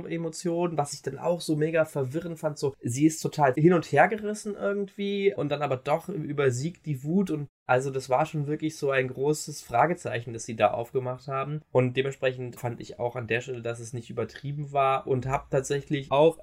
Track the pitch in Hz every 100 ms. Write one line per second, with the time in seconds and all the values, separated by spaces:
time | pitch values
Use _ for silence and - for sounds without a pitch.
0 | 170 165 165 - 175 170 175 151 143 -
1 | 135 135 160 175 160 151 160 160 156 147
2 | 127 156 175 160 156 147 139 - 123 127
3 | 156 156 151 - 139 139 165 170 - 143
4 | 185 214 208 208 208 202 196 202 196 -
5 | 202 202 196 - 143 143 143 127 147 160
6 | 185 156 151 143 135 123 160 - 156 131
7 | 147 185 185 156 143 _ - 127 139 135
8 | 127 127 156 156 143 151 156 - 143 135
9 | 131 123 143 151 - 147 - 120 151 170
10 | 113 117 120 113 - 113 104 113 117 131
11 | 127 127 - 135 139 151 _ 131 127 127
12 | 135 - 131 127 123 - 120 120 - -
13 | 120 127 110 117 135 120 117 117 113 120
14 | - 120 110 - 139 147 143 143 135 135
15 | - 131 127 135 - 139 131 143 - 143
16 | 135 139 160 156